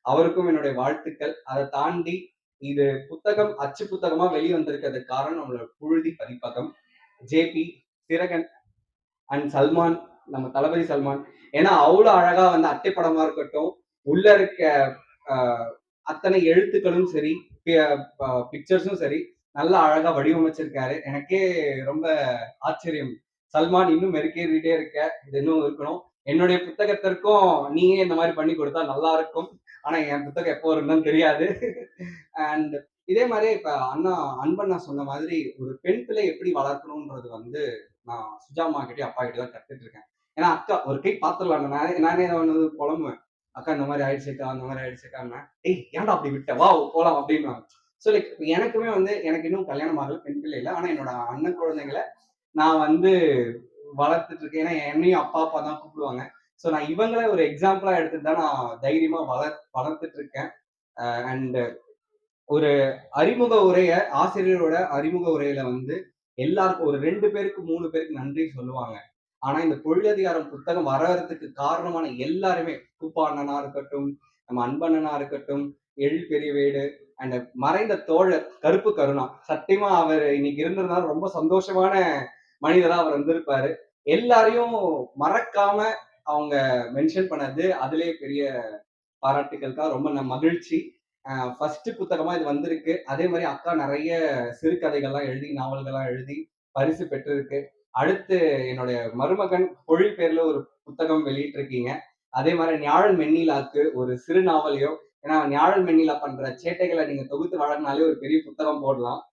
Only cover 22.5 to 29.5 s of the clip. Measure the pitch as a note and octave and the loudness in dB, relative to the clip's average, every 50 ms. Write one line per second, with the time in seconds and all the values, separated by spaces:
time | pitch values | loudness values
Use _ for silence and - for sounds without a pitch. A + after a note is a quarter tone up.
22.5 | - _ - D3+ F3 - - E3+ D#3 D3+ C3+ B2+ B2+ - _ _ _ _ _ _ | -14 _ -4 -4 -4 -4 -6 -6 -6 -6 -6 -8 -10 -14 _ _ _ _ _ _
23.5 | - D3+ D#3+ E3+ F#3 F#3 F#3 F3 D#3+ E3 F3+ F#3+ F3 D3+ D3 D#3 - E3 E3+ D#3+ | 0 2 2 4 4 4 4 6 4 2 2 2 0 0 -2 -2 -4 -4 -2 0
24.5 | D#3+ D#3 D#3+ E3 E3 D#3+ D3 - - D3 D3+ D#3+ - - _ C#3 C#3 C#3 C#3+ D#3+ | 0 2 2 2 0 0 -2 -4 -4 -4 -4 -4 -4 -8 _ -6 -6 -2 0 2
25.5 | D#3+ D#3+ D3 C#3+ C#3+ - C#3+ D3+ E3 F3+ - _ _ _ _ C#3 D3 E3 F3+ F3+ | 2 2 0 -2 -4 -4 -8 -8 -8 -8 -10 _ _ _ _ 0 2 2 4 4
26.5 | F3+ F3+ F3+ - - - G#3 G#3 G3+ - - F#3+ F3+ - - G#3 G#3+ G3+ F#3+ F3+ | 4 2 0 -4 -4 -2 0 0 0 0 0 -2 -2 0 2 4 6 6 6 6
27.5 | D#3+ C#3+ C#3 C#3 D3 E3 F3+ F#3 F#3+ F#3+ F#3 F3 E3 D#3+ E3+ E3 D#3+ D#3 D#3 D#3+ | 4 2 0 -2 0 4 6 6 6 6 2 2 2 2 0 0 0 0 0 0
28.5 | E3 D#3 D3 C#3+ D3+ E3 D#3 C#3 C3+ C#3 D#3 D#3+ D#3+ D#3+ D#3+ - - E3 E3 - | 0 0 -2 -2 -2 -2 -4 -2 -2 -2 0 2 2 2 0 -2 -6 -8 -8 -8